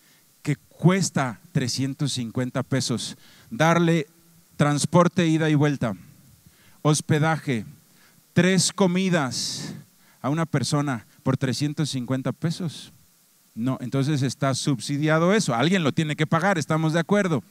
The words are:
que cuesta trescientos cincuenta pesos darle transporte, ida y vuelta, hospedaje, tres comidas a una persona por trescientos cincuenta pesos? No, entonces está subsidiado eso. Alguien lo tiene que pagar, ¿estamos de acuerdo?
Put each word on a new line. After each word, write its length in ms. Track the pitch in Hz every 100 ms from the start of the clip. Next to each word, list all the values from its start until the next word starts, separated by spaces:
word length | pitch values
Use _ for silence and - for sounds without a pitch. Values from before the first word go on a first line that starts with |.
| _ _ _ _
que 140 | - -
cuesta 840 | _ - 165 190 170 160 131 104 -
trescientos 640 | - 120 - 135 131 143
cincuenta 500 | - 117 131 127 131
pesos 520 | - 135 - 113 - - - - -
darle 560 | 113 156 170 170 165 - _ _ _ _ -
transporte, 720 | 147 147 - 175 175 - 165
ida 240 | 160 156
y 40 | 147
vuelta, 400 | 147 139 120 92 - - - - _ _ _ -
hospedaje, 840 | 147 151 - 156 156 151 147 117 98 - _ _ _ _ _
tres 380 | - 180 190 -
comidas 1040 | - 190 180 190 170 131 - - - - - - _ _ _
a 80 | 127
una 180 | 160 165
persona 580 | 143 117 147 143 120 - _
por 160 | 135 127
trescientos 540 | 127 117 147 151 143
cincuenta 400 | 135 120 131 131
pesos? 600 | - 170 165 170 - - - _ _ _ _ _ 110
No, 220 | 123 127
entonces 400 | 120 135 135 147
está 320 | 127 - 139 131
subsidiado 800 | 156 127 - 143 156 156 175
eso. 200 | 214 156
Alguien 300 | 117 151 196
lo 80 | 143
tiene 240 | - 156 -
que 120 | 156
pagar, 300 | 165 190 175
¿estamos 360 | 139 156 160
de 60 | 165
acuerdo? 440 | - 202 190 135 -